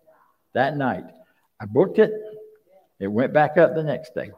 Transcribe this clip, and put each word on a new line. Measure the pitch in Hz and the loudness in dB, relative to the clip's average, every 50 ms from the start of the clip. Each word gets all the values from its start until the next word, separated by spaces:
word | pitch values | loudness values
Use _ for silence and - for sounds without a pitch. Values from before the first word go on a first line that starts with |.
| _ _ _ _ _ _ _ _ _ _ - | _ _ _ _ _ _ _ _ _ _ -2
that | 117 131 139 151 | 0 0 0 0
night. | 143 139 123 98 87 85 85 - - - _ _ _ _ _ _ - | -2 -2 -2 -4 -4 -8 -14 -20 -20 -20 _ _ _ _ _ _ -14
I | 107 | -10
booked | 101 107 139 185 185 - 214 | -2 2 2 2 2 4 2
it. | 214 214 - - - - - - - - _ _ _ _ _ _ _ _ _ - | 2 2 2 -6 -10 -14 -16 -18 -20 -20 _ _ _ _ _ _ _ _ _ -8
It | 98 | -6
went | 98 - 110 131 117 | -4 -2 0 0 2
back | 107 151 151 139 - | 2 2 2 4 4
up | 170 165 139 - | 4 4 4 2
the | 160 | 0
next | 156 147 131 - - - - | -4 -4 -4 -6 -8 -10 -10
day. | - 67 98 - | -10 -10 -10 -12